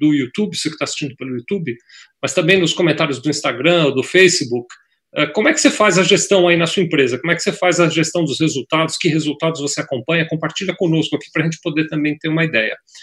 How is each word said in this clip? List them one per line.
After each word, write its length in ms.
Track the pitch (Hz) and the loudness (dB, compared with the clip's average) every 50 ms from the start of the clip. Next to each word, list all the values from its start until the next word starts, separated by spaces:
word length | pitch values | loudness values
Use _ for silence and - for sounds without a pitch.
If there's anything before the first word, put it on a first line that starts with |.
do 140 | 147 151 151 | 2 2 2
YouTube, 420 | 143 127 120 - - 214 185 151 - | 2 0 -2 -2 -4 -4 -4 -4 -6
você 140 | - 202 | -6 -6
que 80 | 160 - | -6 -6
tá 60 | 143 | -6
assistindo 300 | - - - 151 135 120 | -6 -6 -8 -8 -8 -8
pelo 220 | - 135 131 127 120 | -10 -10 -8 -8 -8
YouTube, 380 | 120 - 202 196 160 131 117 - _ _ - - - _ _ _ | -6 -6 -6 -4 -4 -6 -8 -8 _ _ -20 -20 -20 _ _ _
mas 140 | - 135 - | -6 -2 0
também 260 | 185 170 160 196 190 | 0 4 4 4 4
nos 140 | 175 156 - | 4 0 0
comentários 480 | - 180 160 - 160 165 147 135 120 | 2 2 0 2 0 0 -2 -4 -4
do 80 | - 151 | -4 -4
Instagram, 600 | 143 - - 143 123 120 135 165 175 170 156 139 | -4 -2 -4 -4 -4 0 2 2 4 4 2 2
do 100 | 127 131 | 0 0
Facebook, 640 | 123 - - 185 185 175 - - 143 120 120 123 120 - - - _ _ _ _ _ _ - | -4 2 4 6 6 6 6 2 -2 -2 -4 -4 -6 -8 -18 -20 _ _ _ _ _ _ -4
é, 120 | - 147 143 | -4 -4 -2
como 200 | - 214 220 302 | 0 0 0 2
é 60 | 320 | 0
que 80 | - | 4
você 80 | - 277 | 2 2
faz 300 | - - 214 208 175 185 | 4 4 2 2 4 2
a 40 | 185 | 4
gestão 440 | 170 240 - - - 202 190 175 175 | 4 2 2 2 2 4 4 6 4
aí 100 | 175 170 | 4 2
na 80 | 170 | 2
sua 160 | 165 - 202 | 0 0 -2
empresa? 380 | 185 165 156 143 135 120 175 170 | 0 0 2 0 2 0 0 -4
Como 120 | - 170 | -2 -4
é 40 | 170 | -4
que 80 | 170 - | -2 -2
você 80 | 202 | -4
faz 280 | 165 - 180 180 170 170 | -4 0 0 0 2 2
a 80 | 175 160 | 2 2
gestão 380 | - 165 160 - - 175 165 | 2 0 -2 0 0 -2 -2
dos 140 | 143 127 - | -2 0 0
resultados? 580 | 156 156 - 135 - - 160 156 160 156 - - | -2 0 0 -4 -4 -2 -2 -2 -2 -2 -4 -2
Que 100 | - 175 | -2 0
resultados 540 | 147 160 139 147 139 - - 165 160 143 | 0 0 -2 -2 -4 -2 -2 -4 -2 -2
você 180 | 143 143 - - | -6 -6 -4 -6
acompanha? 480 | 139 - 139 120 120 - 165 170 156 160 | -6 -6 -6 -6 -2 -2 0 0 0 -2
Compartilha 460 | 165 160 160 156 - - 196 185 175 | -4 -6 -6 -6 -6 -6 -6 -6 -4
conosco 400 | - 196 170 160 160 151 - 151 | -2 0 2 2 2 0 0 -4
aqui 120 | 147 - - | -6 -8 -6
pra 120 | _ 165 156 | _ -2 -2
gente 160 | 165 160 - | -2 -4 -4
poder 260 | _ 170 151 156 156 156 | _ -4 -2 -2 -4 -2
também 300 | 160 151 147 151 147 147 | -4 -2 -2 -2 -4 -4
ter 120 | - 160 | -4 -4
uma 140 | 156 165 165 | -2 -2 -2
ideia. 320 | 156 - 113 110 107 101 - _ _ _ - | 0 0 -2 -2 -2 -6 -10 _ _ _ -20